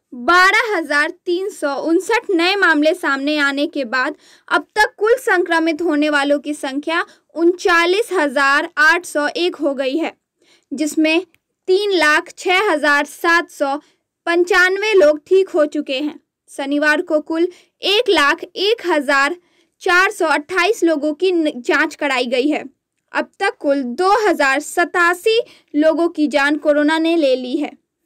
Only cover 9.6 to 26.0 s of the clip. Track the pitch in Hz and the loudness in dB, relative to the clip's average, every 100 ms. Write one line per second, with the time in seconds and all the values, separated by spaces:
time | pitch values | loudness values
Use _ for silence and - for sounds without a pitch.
9.6 | 294 269 262 302 294 - _ _ _ _ | -4 -2 -2 -2 -4 -8 _ _ _ _
10.6 | - 254 302 320 311 330 370 _ _ _ | -10 -6 -4 0 2 0 -2 _ _ _
11.6 | - 370 415 359 302 311 339 - 370 370 | 0 0 2 2 2 0 -2 -8 -2 0
12.6 | 427 302 294 285 294 - 339 339 339 - | 0 0 2 0 -2 -4 0 0 -2 -4
13.6 | 277 294 _ _ _ _ 339 349 349 370 | -4 -4 _ _ _ _ -2 0 2 2
14.6 | 370 392 427 403 294 302 - 381 381 349 | 2 0 2 4 4 2 2 2 2 0
15.6 | 294 302 285 262 294 - _ _ _ - | 0 -2 -4 -4 -6 -10 _ _ _ -10
16.6 | 277 285 302 302 359 311 302 320 349 - | -4 0 0 0 0 -2 -2 -4 -4 -6
17.6 | _ _ 339 415 392 330 285 311 349 - | _ _ -2 0 0 2 0 -2 -8 -4
18.6 | 392 453 349 311 269 277 277 349 _ _ | -2 -2 -2 -2 0 0 0 -4 _ _
19.6 | _ _ 381 359 392 415 320 302 302 370 | _ _ 0 2 2 0 0 0 -2 -2
20.6 | 359 466 330 302 302 302 370 349 302 247 | 0 2 0 0 -2 0 0 0 -2 -4
21.6 | 240 294 311 - 285 262 240 247 294 262 | -2 0 -2 -4 -4 -2 -2 0 0 -2
22.6 | - _ _ _ _ 294 - - 392 - | -6 _ _ _ _ -6 -6 -4 -4 -2
23.6 | 294 277 247 240 381 440 427 330 269 277 | -2 -2 -2 -2 2 2 2 2 0 0
24.6 | 302 359 339 370 339 359 453 453 - _ | -4 -4 -2 2 0 0 0 0 -2 _
25.6 | _ 294 311 311 | _ 0 2 2